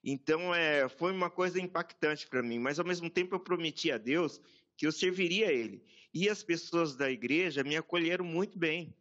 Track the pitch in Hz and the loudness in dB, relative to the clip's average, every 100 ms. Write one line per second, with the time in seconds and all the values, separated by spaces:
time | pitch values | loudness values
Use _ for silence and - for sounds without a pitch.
0 | 131 135 143 160 180 170 160 147 131 - | -4 -4 0 0 2 2 4 4 2 0
1 | 170 190 175 175 180 180 180 175 175 - | -2 0 -2 0 0 0 -2 -4 -6 -2
2 | 156 151 - 127 120 117 127 147 175 175 | -2 -2 -2 -2 0 0 0 0 -2 -2
3 | 170 180 180 190 185 180 165 - 160 117 | -2 -2 -2 -4 -2 -2 -2 -2 -2 0
4 | 113 160 151 - - _ _ - 147 156 | 0 2 2 -4 -20 _ _ -2 -2 2
5 | 185 185 175 185 214 131 110 98 _ - | 0 2 0 2 2 2 0 -8 _ -20
6 | - 156 202 208 - 165 - 170 160 131 | -10 0 0 0 -2 -2 0 0 0 0
7 | 139 123 120 151 180 139 135 156 - 175 | -2 0 0 2 2 0 0 -2 0 0
8 | 165 180 175 165 208 196 165 160 165 - | 2 0 -2 -2 -2 -2 -2 -2 -6 -16